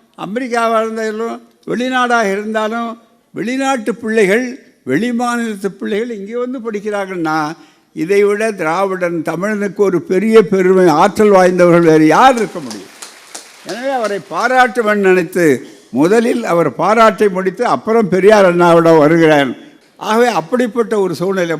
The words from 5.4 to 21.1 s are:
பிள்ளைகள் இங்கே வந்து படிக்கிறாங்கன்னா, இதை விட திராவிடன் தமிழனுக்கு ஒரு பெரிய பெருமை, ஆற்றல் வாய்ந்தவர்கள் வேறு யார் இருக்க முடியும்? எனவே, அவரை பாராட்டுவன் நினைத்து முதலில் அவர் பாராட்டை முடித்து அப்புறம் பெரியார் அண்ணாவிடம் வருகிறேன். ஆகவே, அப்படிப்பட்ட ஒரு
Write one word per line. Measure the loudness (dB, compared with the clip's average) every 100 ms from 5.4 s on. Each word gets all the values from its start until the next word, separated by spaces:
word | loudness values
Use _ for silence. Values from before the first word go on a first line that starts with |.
| -6 -6 -8
பிள்ளைகள் | -8 -6 -6 -6 -8
இங்கே | -10 -8
வந்து | -8 -8
படிக்கிறாங்கன்னா, | -8 -8 -6 -6 -6 -6 -4 -4 -4 -8 -18 _ _
இதை | -10 -2 0
விட | 2 0 -4
திராவிடன் | -4 -4 -2 -2 -2 -4 -4 -6
தமிழனுக்கு | -6 -4 -4 -6 -2
ஒரு | 0 0
பெரிய | -2 -2 2 4
பெருமை, | 4 2 2 4 4
ஆற்றல் | 4 2 2 4
வாய்ந்தவர்கள் | 4 4 4 4 4 4
வேறு | 4 4
யார் | 6 4 4
இருக்க | -2 -8
முடியும்? | -14 -14 -16 -20 -20 -20 -20 -20 -20 -20 -14
எனவே, | -8 -6
அவரை | -4 -4 -6 -8
பாராட்டுவன் | -4 0 2 2 0 -2 0
நினைத்து | 2 2 0 0 2 2 -2 -20 _
முதலில் | -2 2 2 2 -2
அவர் | -2 0 0 -2
பாராட்டை | 0 4 4 4 0
முடித்து | 0 -4 -4 -2
அப்புறம் | -2 0 0 0
பெரியார் | 2 4 6 4 4
அண்ணாவிடம் | 4 4 6 4
வருகிறேன். | 4 4 4 4 2 -4 -16 _ _ _
ஆகவே, | -4 0 0
அப்படிப்பட்ட | 0 -4 -2 -2 -2 -2 -2
ஒரு | -2